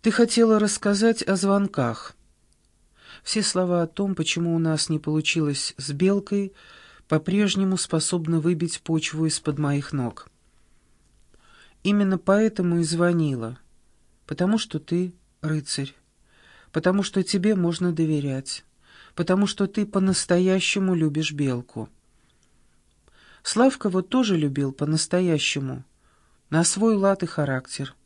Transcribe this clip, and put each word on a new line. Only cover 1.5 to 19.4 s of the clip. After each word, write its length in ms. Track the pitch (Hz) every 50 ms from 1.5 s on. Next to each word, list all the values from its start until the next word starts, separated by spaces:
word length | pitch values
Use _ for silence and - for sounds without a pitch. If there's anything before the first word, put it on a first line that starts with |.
| 196 202 202 196 - - 131 120 113 - - - - _ _ _ _ _ _ _ _ _ _ _ _ _ _ _ _ _ _ - - - _
Все 200 | - - 220 202
слова 400 | - - 185 185 180 175 175 170
о 40 |
том, 280 | 165 - - 202 196 190
почему 400 | - 160 - - 170 170 170 170
у 40 | 165
нас 300 | 165 160 160 151 - -
не 100 | 160 156
получилось 760 | 151 151 151 156 156 - - 170 156 147 143 139 - - -
с 160 | - 135 139 143
Белкой, 600 | 143 175 190 202 202 196 - 208 202 202 190 - - - - - - - - - - - _
по-прежнему 680 | - 156 156 - 180 202 214 196 - 190 196 190 190
способны 640 | 180 - - - 160 156 - - 180 160 156 165 165
выбить 400 | 151 170 180 156 170 165 - -
почву 460 | _ - 165 160 156 - - 156 160
из-под 320 | 160 151 - - - 147 143
моих 340 | 151 143 143 143 139 - -
ног. 360 | 143 127 117 - - - - _ _ _ _ _ _ _ _ _ _ _ _ _ _ _ _ _ _ _ _ _ - _ _ - - - - _ _ _
Именно 360 | 190 202 208 208 190 190 175
поэтому 600 | - - 196 202 220 220 220 - 180 175 170 170
и 40 | 170
звонила. 760 | 156 165 165 175 175 175 170 160 147 135 123 113 110 120 - - _ _ _ _ _ _ _ _ _ _ _ _
Потому 300 | - - - 180 185 214
что 220 | 220 - - - 156
ты 340 | - - 170 175 180 185 175 _ _ _ _ _ -
рыцарь. 520 | 156 156 151 143 - - 139 139 139 - _ _ _ _ _ _ _ _ _ _ - - - - _ _
Потому 300 | 165 160 180 185 202 196
что 200 | - - 196 185
тебе 320 | - - 202 175 214 214
можно 380 | 190 175 170 170 165 180 175 170
доверять. 720 | 156 165 156 156 147 143 143 135 131 135 - - - - _ _ _ _ _ - - - - _
Потому 320 | - 170 - 185 190